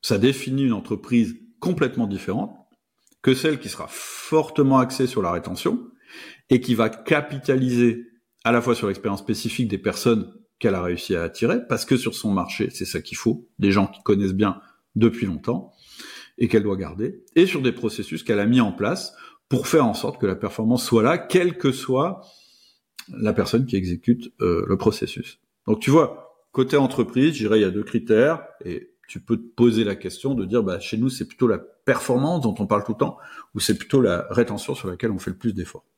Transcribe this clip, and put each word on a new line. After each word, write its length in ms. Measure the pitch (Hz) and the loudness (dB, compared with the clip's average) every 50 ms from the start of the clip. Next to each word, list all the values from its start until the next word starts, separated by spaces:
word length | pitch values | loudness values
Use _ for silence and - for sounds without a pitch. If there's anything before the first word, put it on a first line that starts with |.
| - | 0
Ça 160 | - 117 98 | 0 0 4
définit 460 | 101 131 139 135 - - 131 135 139 | 4 4 2 2 -4 -4 -2 0 2
une 100 | 131 117 | 2 0
entreprise 640 | 101 - - 117 - - - 123 120 113 98 - - - - _ _ | 0 -4 -6 -8 -8 -4 0 2 2 2 2 -2 -10 -16 -20 _ _
complètement 460 | - 175 185 147 151 123 - - 117 | -4 -4 0 0 0 -2 0 -2 -4
différente 480 | 101 101 95 - - - 110 104 - - - _ _ _ _ _ _ _ _ _ _ _ _ - | -2 -4 -6 -4 -4 -4 -4 -4 -6 -10 -18 _ _ _ _ _ _ _ _ _ _ _ _ 2
que 100 | 135 131 | 2 2
celle 260 | 131 - 160 151 127 | 2 2 -2 -2 -2
qui 120 | - 104 | -6 -12
sera 160 | - - 82 - | -12 -12 -14 -14
fortement 920 | - - - - - - - - 156 156 147 147 - - 143 135 135 131 | -14 -14 -14 -14 -14 -14 -8 0 0 0 0 0 2 2 4 6 6 4
axée 260 | 127 123 - - 131 | 4 2 0 -2 -2
sur 160 | 123 - 113 95 | -2 0 -2 -2
la 100 | 85 87 | -2 -2
rétention 560 | 87 - - 92 - - - 220 247 - - - _ _ _ - - - - - _ _ _ | -4 -4 -8 -10 -4 -2 -2 -2 -2 -4 -8 -20 _ _ _ -20 -20 -20 -20 -20 _ _ _
et 100 | 127 120 | 2 2
qui 140 | - - 123 | 4 2 2
va 160 | 110 113 110 | 2 2 0
capitaliser 1160 | - - - - 160 147 147 - 143 135 131 - 135 131 131 127 123 120 120 120 113 117 120 - _ _ _ _ _ _ _ | 0 -6 -2 0 0 0 0 -4 -10 -8 -2 0 2 2 2 2 4 4 4 4 4 0 -8 -16 _ _ _ _ _ _ _
à 100 | 117 120 | 2 2
la 80 | 120 | 2
fois 140 | 117 123 117 | 4 2 0
sur 140 | - - 101 | 0 0 -4
l'expérience 320 | 98 - - 110 101 98 | -4 -2 -4 -4 -4 -4
spécifique 480 | - - 110 - - 113 - - 127 110 | -4 -4 -4 -4 -4 -6 -2 -2 -2 -2
des 100 | 101 95 | -2 -2
personnes 560 | - 107 95 - - 123 117 107 92 - - - _ _ _ _ | -2 -4 -4 0 2 2 2 2 0 -6 -12 -20 _ _ _ _
qu'elle 160 | - 117 98 | 0 0 0
a 80 | 92 87 | 0 -2
réussi 320 | 87 90 87 - - 98 | -2 -4 -4 -4 -4 -2
à 60 | 85 85 | -2 -2
attirer, 440 | 82 - - - 120 185 240 240 - | -4 -4 -2 0 0 0 0 -2 -2
parce 180 | 131 110 - | -4 -4 0
que 100 | - 135 | 2 0
sur 180 | 123 - 113 - | 2 2 -2 -6
son 180 | - - 110 101 | -4 -4 -2 0
marché, 360 | 95 85 - - - - - | 0 -2 -4 -4 -4 -4 -4
c'est 140 | - - - | -4 -6 -10
ça 160 | - - 80 | -6 -6 -8
qu'il 160 | 73 - - | -8 -8 -14
faut, 320 | - - 117 110 - - _ _ - | -2 0 0 0 -2 -6 _ _ 0
des 140 | 101 101 98 | 2 4 4
gens 140 | 101 101 | 4 2
qui 160 | 101 - - _ | 0 -2 -10 _
connaissent 320 | - 104 98 101 95 95 | 0 2 2 2 0 0
bien 260 | 95 107 101 92 - - _ _ _ _ _ _ | 2 0 0 0 -4 -12 _ _ _ _ _ _
depuis 300 | 110 107 117 - - - | 2 4 4 4 2 -4
longtemps 480 | 98 87 - - - 120 - - - _ _ _ _ - - - - - - - - _ | -4 -4 -4 -4 -4 -4 -4 -4 -10 _ _ _ _ -20 -20 -20 -18 -18 -20 -20 -20 _
et 120 | - 123 113 | -2 0 4
qu'elle 160 | - 143 104 | 4 2 2
doit 120 | 104 98 | 2 -2
garder, 480 | 95 95 - 82 90 110 131 - - - _ _ | -4 -6 -8 -6 -6 -6 -6 -6 -10 -20 _ _
et 120 | 160 180 | 4 4
sur 160 | 190 185 156 131 | 4 4 0 -2
des 100 | 127 - | -2 -2
processus 500 | - - 110 - - 101 - 80 80 - | -2 -4 -6 -4 -6 -10 -8 -8 -10 -2
qu'elle 180 | - 113 101 | -2 0 2
a 60 | 101 | 2
mis 140 | 110 120 127 | 4 4 4
en 120 | 120 101 90 | 4 2 0
place 420 | - 101 107 160 190 - - - - - - _ _ _ _ | -2 -2 -2 -2 -4 -6 -12 -14 -18 -20 -20 _ _ _ _
pour 180 | - 127 - - | -2 -2 0 2
faire 180 | - 160 139 | 4 4 4
en 80 | 113 101 | 4 0
sorte 260 | - - 101 95 - | -2 -6 -6 -6 -2
que 60 | - | -2
la 80 | 101 92 | -2 -2
performance 500 | 95 - 101 - - 110 110 123 120 - | -2 -6 -8 -4 -2 0 2 2 2 2
soit 180 | - - 113 107 | 2 4 4 4
là, 160 | 127 165 170 | 4 2 0
quelle 400 | - - - 180 180 180 165 - | -2 0 2 2 2 2 -2 0
que 120 | - 139 | -2 -2
soit 520 | 127 131 - - 131 131 147 175 196 - - - _ _ _ _ _ _ _ _ _ _ _ _ _ - - - | -2 -2 -2 -2 0 0 0 0 -4 -8 -14 -20 _ _ _ _ _ _ _ _ _ _ _ _ _ -20 -18 -16
la 240 | - - 107 107 107 | -8 -2 -2 0 0
personne 340 | - 95 - - 117 135 | 0 0 2 2 0 0
qui 100 | 135 - | 2 0
exécute, 560 | 98 92 90 87 85 _ - 117 117 - - _ _ | -2 -2 -2 -6 -4 _ 0 0 0 0 -16 _ _
euh, 240 | - 90 87 82 - | 0 0 0 0 0
le 100 | - 98 | 0 -2
processus. 640 | 95 - 113 104 - - - - - - - - _ _ _ _ _ _ | 2 2 0 0 0 -6 -6 -6 -10 -12 -14 -16 _ _ _ _ _ _
Donc 140 | - 110 - | -2 -2 0
tu 100 | - - | 2 4
vois, 560 | 135 165 151 123 - - - - _ _ _ _ | 4 4 4 4 -2 -10 -20 -20 _ _ _ _
côté 260 | _ - 131 131 147 | _ -2 -2 2 2
entreprise, 580 | 143 139 127 - - 117 - - 127 135 160 156 | 2 2 2 0 -2 -2 0 2 2 2 2 2
je 40 | - | 0
dirais, 180 | 110 107 110 110 | 0 2 4 4
il 40 | 104 | 4
y 40 | |
a 40 | 95 | 2
deux 140 | 90 104 104 | 0 -4 -6
critères, 580 | - - 120 117 - 110 107 123 147 165 165 - - - _ - | -4 -4 -4 0 2 4 4 6 4 2 -2 -6 -16 -20 _ -12
et 300 | 90 85 - - - _ _ _ | -10 -10 -10 -12 -16 _ _ _
tu 140 | _ - - | _ -18 -16
peux 160 | - - 117 | -4 -2 -2
te 180 | - - - _ | -2 -2 -10 _
poser 300 | - 120 120 110 110 113 | 4 4 6 6 4 0
la 120 | 101 98 | 0 -2
question 380 | 92 - 95 - - - 139 139 | -6 -8 -12 -12 -8 -6 -4 -4
de 100 | 120 98 | -4 -4
dire, 180 | 90 107 120 107 | 0 0 0 0
bah, 180 | 95 90 95 | 0 -4 -6
chez 160 | - - - | -8 -6 -4
nous, 120 | 110 117 131 | -2 -2 -2
c'est 180 | 127 - - | -2 -4 -10
plutôt 200 | - - _ - | -10 -2 _ 2
la 120 | 120 104 82 | 2 2 0
performance 840 | - - _ _ _ - 131 110 - - 123 123 139 156 175 165 | -4 -14 _ _ _ 0 0 0 0 0 0 0 2 0 -2 0
dont 140 | 135 113 95 - | 0 -2 -2 -2
on 80 | 107 | -2
parle 180 | 98 107 104 104 | 0 0 -2 0
tout 80 | - 110 | -2 -2
le 60 | - | -2
temps, 200 | - - - - - - - - - _ _ | -2 -4 -4 -12 -20 -20 -20 -20 -20 _ _
ou 60 | 104 | -6
c'est 160 | - - 107 | -2 -2 -2
plutôt 240 | - - - - 139 | -2 -2 0 2 4
la 260 | 123 104 87 87 - - | 4 4 2 0 -4 -2
rétention 440 | - - 117 - 101 104 - - - | 0 0 0 0 0 -8 -6 -8 -10
sur 140 | - - 95 | -8 -8 -10
laquelle 220 | 90 87 - 113 | -8 -4 -4 -4
on 80 | 101 92 | -4 -4
fait 120 | - - | -6 -8
le 80 | 92 - | -10 -6
plus 140 | - 117 98 | -6 -6 -4
d'efforts. 320 | 95 87 - - - _ _ _ | -4 -8 -10 -12 -20 _ _ _